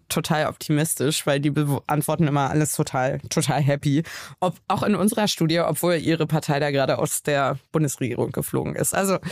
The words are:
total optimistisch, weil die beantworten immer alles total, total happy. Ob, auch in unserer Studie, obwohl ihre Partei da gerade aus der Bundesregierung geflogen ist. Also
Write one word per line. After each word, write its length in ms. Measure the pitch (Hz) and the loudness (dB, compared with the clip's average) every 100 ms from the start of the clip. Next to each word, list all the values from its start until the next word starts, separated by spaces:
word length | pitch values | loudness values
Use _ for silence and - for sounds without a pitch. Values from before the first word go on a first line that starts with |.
| - | 0
total 380 | 165 - 156 151 | -4 0 0 0
optimistisch, 800 | - - 147 160 - 135 - - | -4 0 0 0 0 0 0 0
weil 140 | 143 | 0
die 100 | 147 | 2
beantworten 760 | 147 147 131 - 151 165 151 151 | 0 0 0 -2 -2 0 2 2
immer 240 | 143 135 | 2 2
alles 240 | 151 151 | 2 0
total, 440 | - 147 135 131 143 - | 0 -2 0 0 -2 -4
total 320 | 165 - 135 | -2 0 2
happy. 400 | 139 143 147 139 165 - - - | 2 2 2 0 0 -8 -14 -4
Ob, 160 | 185 - - | -4 -4 -4
auch 140 | 185 | 0
in 120 | 208 | 2
unserer 340 | 185 208 - 208 | 2 2 2 0
Studie, 320 | - 160 170 | 2 2 2
obwohl 340 | 165 156 180 165 | 0 0 2 2
ihre 300 | 135 175 151 | 2 0 0
Partei 340 | 156 - 143 | -2 0 0
da 100 | 147 | 2
gerade 280 | 139 131 127 | 2 2 2
aus 240 | - - | 0 -2
der 360 | - 143 135 143 _ | 0 0 0 -2 _
Bundesregierung 600 | 160 143 - 123 120 120 | 0 0 -2 -4 -2 -4
geflogen 420 | - 147 131 - | -4 -4 -4 -4
ist. 200 | - - | -4 -2
Also 240 | - 196 180 175 | 0 0 -2 -4